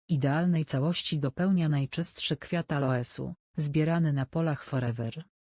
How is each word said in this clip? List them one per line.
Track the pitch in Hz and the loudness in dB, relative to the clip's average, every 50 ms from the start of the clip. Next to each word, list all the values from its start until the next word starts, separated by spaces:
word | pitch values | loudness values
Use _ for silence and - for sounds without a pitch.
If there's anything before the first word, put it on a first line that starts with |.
| _ - | _ -2
Idealnej | 175 139 131 139 139 160 175 180 175 160 151 | 0 2 2 2 2 2 2 2 2 2 0
całości | - - 131 135 165 175 - - - 170 147 | 0 0 0 0 0 0 -2 -2 -2 -2 -2
dopełnia | 139 135 - - 180 196 196 180 165 156 | -2 -2 -2 0 2 2 2 4 4 2
najczystszy | 147 139 139 131 - - 170 - - - - - 156 - | 2 2 0 0 -2 -4 -4 -4 -6 -6 -4 -2 -2 -4
kwiat | - - 175 170 156 - | -4 -4 -4 -4 -2 -2
aloesu, | 156 143 139 131 127 123 123 - - - 135 127 - - _ _ _ - | 0 0 2 2 2 0 0 -2 -4 -6 -6 -8 -8 -12 _ _ _ -4
zbierany | 151 147 143 156 156 160 165 170 165 151 143 | -4 0 2 2 2 4 2 2 2 2 2
na | 135 135 | 0 0
polach | - - 165 165 160 147 - - | -2 -2 -2 0 0 -2 -2 -4
Forever. | - 139 131 123 120 113 117 117 113 - 156 165 - _ _ _ _ _ | -4 -2 -2 0 0 -2 -2 -4 -6 -6 -8 -12 -16 _ _ _ _ _